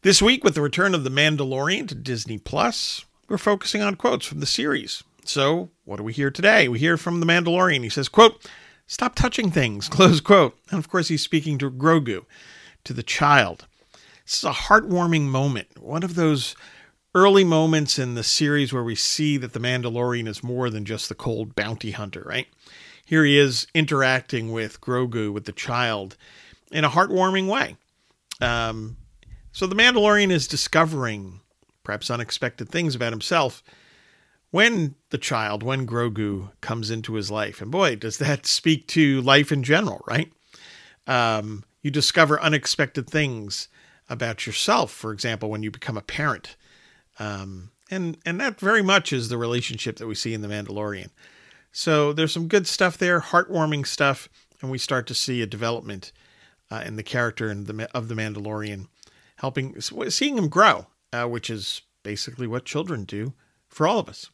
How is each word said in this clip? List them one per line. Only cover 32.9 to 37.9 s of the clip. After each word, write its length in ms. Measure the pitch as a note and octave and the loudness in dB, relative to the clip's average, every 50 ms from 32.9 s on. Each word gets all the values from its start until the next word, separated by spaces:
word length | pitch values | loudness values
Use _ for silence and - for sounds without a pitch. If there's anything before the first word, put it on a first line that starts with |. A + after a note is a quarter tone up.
| C3+ | -2
about 200 | A#2+ B2 A#2 A2+ | -2 -4 -4 -4
himself 500 | A2 - - F3+ E3+ D3 B2+ - - _ _ - _ _ _ _ _ _ _ _ _ _ _ _ _ _ _ | -6 -4 0 0 2 2 0 -2 -8 _ _ -20 _ _ _ _ _ _ _ _ _ _ _ _ _ _ _
when 420 | - F3 G#3 A#3 A#3 G3+ E3 C#3+ C#3 _ _ _ | 2 4 4 4 4 2 -2 -2 -4 _ _ _
the 80 | - C3+ | -8 -8
child, 460 | - - C3 A2+ A2 G#2 G#2 G#2+ A2 | -6 -4 -2 -2 -2 -2 -4 -4 -4
when 240 | A#2+ C3 C3+ C3 A#2 | -4 -4 -4 -4 -4
Grogu 640 | A#2 A#2+ A#2+ A#2+ G#2+ G#2 A2 G#2+ G2+ G2 F#2+ G2 - _ | -2 -2 -2 -2 -2 -2 -2 -2 -4 -4 -8 -10 -14 _
comes 300 | - - A2 A#2 A2 G#2 | -8 -8 -6 -6 -4 -6
into 240 | A2+ A2+ A2 G#2+ A2 | -6 -6 -6 -6 -6
his 160 | A2 G2+ G2 | -6 -6 -4
life. 320 | G#2 G#2+ G#2 G2+ G2+ - G#2+ | -4 -4 -4 -6 -6 -10 -12
And 80 | G#2 | -6
boy, 240 | B2+ F#3 G3 D#3+ | -2 0 0 0